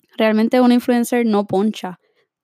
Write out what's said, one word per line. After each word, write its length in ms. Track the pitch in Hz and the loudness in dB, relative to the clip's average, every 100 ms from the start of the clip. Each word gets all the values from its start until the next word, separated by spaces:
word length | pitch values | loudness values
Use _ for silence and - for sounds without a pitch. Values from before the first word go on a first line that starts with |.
| _ - | _ -2
Realmente 420 | 220 214 226 254 | 0 2 2 2
un 140 | 247 | 4
influencer 520 | 240 - 240 233 240 233 | 2 2 -2 0 -2 0
no 220 | 208 208 | -2 -2
poncha, 520 | 190 214 - 185 180 _ _ _ _ | -2 -2 -4 -12 -16 _ _ _ _